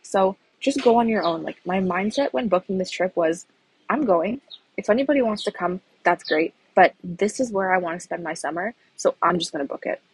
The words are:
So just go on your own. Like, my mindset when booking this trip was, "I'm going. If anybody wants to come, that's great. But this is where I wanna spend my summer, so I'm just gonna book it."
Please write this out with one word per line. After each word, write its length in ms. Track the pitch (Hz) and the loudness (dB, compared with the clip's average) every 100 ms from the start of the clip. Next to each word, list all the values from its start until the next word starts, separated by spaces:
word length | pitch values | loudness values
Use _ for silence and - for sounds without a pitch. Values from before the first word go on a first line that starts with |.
So 340 | - 196 190 196 _ _ | -2 2 2 0 _ _
just 200 | 269 277 | -2 2
go 180 | 240 233 | 4 4
on 80 | 233 | 4
your 160 | 220 | 0
own. 180 | 165 165 | 0 -2
Like, 140 | 160 - 175 | -6 -10 -4
my 140 | 185 | -2
mindset 520 | 185 175 208 247 277 | 0 0 -2 -2 -2
when 140 | 254 233 | -2 0
booking 320 | 180 - 190 | 0 0 -4
this 140 | 185 | -4
trip 240 | - 185 175 | -2 -2 0
was, 280 | 160 170 - _ _ _ - | 0 -2 -8 _ _ _ -6
"I'm 140 | 240 | -2
going. 360 | 254 170 180 254 _ - _ - | 2 2 2 -6 _ -20 _ -8
If 120 | - | 0
anybody 320 | 220 277 285 | 0 4 2
wants 220 | 233 214 | 2 -2
to 80 | 214 | -6
come, 300 | - 175 185 _ _ | -4 -4 -4 _ _
that's 180 | 180 175 | 0 0
great. 320 | - 156 165 _ _ - | 0 0 0 _ _ 6
But 180 | 175 - | 6 4
this 380 | 180 170 208 - | -14 -4 -4 -2
is 100 | 254 | -2
where 240 | 196 185 | -2 0
I 40 | 185 | 0
wanna 200 | 170 175 | 0 -8
spend 240 | - 175 | -8 -8
my 120 | 165 | -8
summer, 400 | 165 147 160 202 - _ - | -8 -8 -6 -8 -10 _ -2
so 200 | - - | -2 2
I'm 200 | 170 175 | 0 0
just 100 | 330 | -2
gonna 140 | - | -6
book 200 | 139 - | -6 -6
it." 160 | - - _ | -6 -8 _